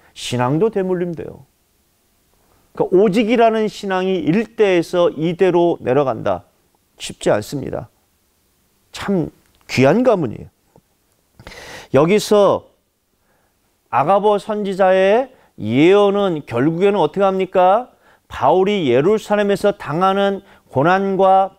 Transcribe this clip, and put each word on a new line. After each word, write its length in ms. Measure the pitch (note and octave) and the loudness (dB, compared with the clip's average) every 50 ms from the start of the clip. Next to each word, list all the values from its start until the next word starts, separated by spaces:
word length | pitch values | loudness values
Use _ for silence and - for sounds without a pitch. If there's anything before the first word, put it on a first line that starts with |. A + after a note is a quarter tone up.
| _ _ _ | _ _ _
신앙도 580 | - - - B2 A#2+ B2 B2 C#3+ D#3+ G3+ A3+ | -16 -12 -8 -4 -2 -2 -2 0 0 -2 -2
대물림돼요. 720 | - G3+ F#3+ F#3 F#3 F3 F3+ F3 E3 D3 - - - - C3+ _ _ _ _ _ _ _ _ _ _ _ _ _ _ _ _ _ _ _ _ _ _ _ _ _ - | -2 -4 -4 -4 -4 -4 -4 -6 -8 -10 -12 -14 -16 -20 -20 _ _ _ _ _ _ _ _ _ _ _ _ _ _ _ _ _ _ _ _ _ _ _ _ _ -6
그러니까 240 | - D#3 - - F3+ | -6 -4 0 2 2
오직이라는 720 | G#3 A3+ F3 A#3 A#3 G3+ B3 A#3 A#3 A3+ A3 A3 A3 G#3 | 2 4 2 0 0 0 2 2 2 2 2 0 -4 -4
신앙이 480 | - - - G3 F#3+ F#3 F#3 F#3+ F#3+ F3+ | -6 -8 -8 -6 -4 -2 -2 -2 -2 -2
일 400 | - D3 E3 A3 A#3 - _ - | -2 0 0 -2 -2 -4 _ 0
대에서 520 | G#3+ G3 F#3 E3+ E3 - - F3+ F3 E3 | 0 2 2 0 0 -2 0 0 0 0
이 260 | - C3 D#3+ E3+ E3+ - | 0 -2 -4 -4 -2 0
대로 400 | G3 F#3 E3+ F3 F3 E3+ D#3 - | 0 2 2 2 2 0 -2 -2
내려간다. 640 | - A2+ B2+ C#3+ C#3+ C3 A2+ A2+ G#2 G2+ F#2 F2 - _ _ _ _ _ _ _ _ _ _ - | -2 -2 0 0 0 0 -4 -4 -4 -4 -4 -4 -6 _ _ _ _ _ _ _ _ _ _ -16
쉽지 340 | - - F#3+ - - F3+ | -16 -16 -14 -6 -2 0
않습니다. 560 | C#3 G#2 G#2+ - - C#3 B2 - - - B2 - _ _ _ _ _ _ _ _ _ _ _ _ _ _ _ _ _ _ _ _ | 0 0 -2 -6 -10 -10 -8 -8 -10 -10 -12 -14 _ _ _ _ _ _ _ _ _ _ _ _ _ _ _ _ _ _ _ _
참 380 | - - - - G3+ F3+ D3 D3 _ _ _ _ _ _ _ - | -18 -14 -6 -4 -4 -4 -4 -6 _ _ _ _ _ _ _ -8
귀한 360 | - - B2+ C#3 E3 A3+ B3+ | -2 2 2 2 4 2 2
가문이에요. 440 | B3+ A3 F#3 D#3 A2 - - - - _ _ _ _ _ _ _ _ _ _ _ _ _ _ _ _ _ _ - - - - - - - - - - - | 2 0 0 -2 -6 -8 -12 -16 -20 _ _ _ _ _ _ _ _ _ _ _ _ _ _ _ _ _ _ -20 -20 -20 -20 -20 -20 -20 -20 -12 -2 2
여기서 720 | C3 D3+ E3+ G#3 G#3 - - G#3+ G#3 G3+ F3+ B2 F#2+ - _ _ _ _ _ _ _ _ _ _ _ _ _ _ _ _ _ _ _ _ _ _ _ _ - | 2 2 4 2 0 0 2 2 4 4 2 2 -2 -4 _ _ _ _ _ _ _ _ _ _ _ _ _ _ _ _ _ _ _ _ _ _ _ _ -6
아가보 480 | - A#2+ C3+ D#3+ G3 G#3 F#3+ G#3+ G#3 G3 | -2 -2 0 2 2 2 2 2 0 0
선지자의 960 | - - G#3+ G#3 G#3 G3 G3 F3 G3 F#3 F#3+ F#3+ F#3+ G3 G3+ A#3+ C4+ C4 _ _ _ _ _ - | -2 -6 -8 -6 -6 -6 -2 0 2 2 4 4 4 4 2 2 0 -2 _ _ _ _ _ -10
예언은 880 | G2+ G#2+ A#2 C3 D3+ F3 G3 G#3 G3+ G3+ G3 G3+ G3+ F#3+ E3+ D3+ C#3+ | -6 -2 2 4 4 4 6 4 4 2 0 0 -2 -2 -4 -6 -8
결국에는 540 | - A#2+ A#2+ C3+ D#3 E3 E3 F#3+ G3+ G#3 G3+ | -6 -4 -2 -2 -2 -2 0 0 0 0 0
어떻게 240 | D#3+ D3 - F#3+ G3+ | -2 -2 0 0 -2
합니까? 680 | F#3+ F#3+ F#3+ F#3+ F#3 - F#3+ F3+ F#3 G3 A#3 B3+ B3 _ _ _ _ _ _ _ - | 0 0 -2 -4 -2 0 2 4 4 4 2 0 -6 _ _ _ _ _ _ _ -18
바울이 640 | - - B2 C3+ D#3+ F#3 F#3+ F#3+ G#3 G3+ E3 C3 | -10 -2 0 2 2 2 2 0 0 -2 0 0
예루살렘에서 800 | A#2 B2+ C#3+ F#3 G#3+ G#3+ - - G#3 G#3 G#3 G3+ G3+ - - G3+ | 2 2 2 2 0 -2 -2 -2 -2 -2 0 0 -2 0 0 -2
당하는 720 | G3 - - C3+ C#3+ E3+ F#3 F#3+ F#3+ G3 G3 G3 G3 F#3+ - _ - _ _ _ | -2 -2 -8 -8 -4 -2 0 0 0 0 0 -2 -2 -4 -10 _ -20 _ _ _
고난과 880 | - C3 C#3+ E3+ F#3 F#3+ G3 G3 G3 F3+ F#3+ F#3+ F#3+ F#3+ G3 F#3+ - | -2 0 2 2 2 0 0 -2 0 2 4 4 4 4 2 0 -6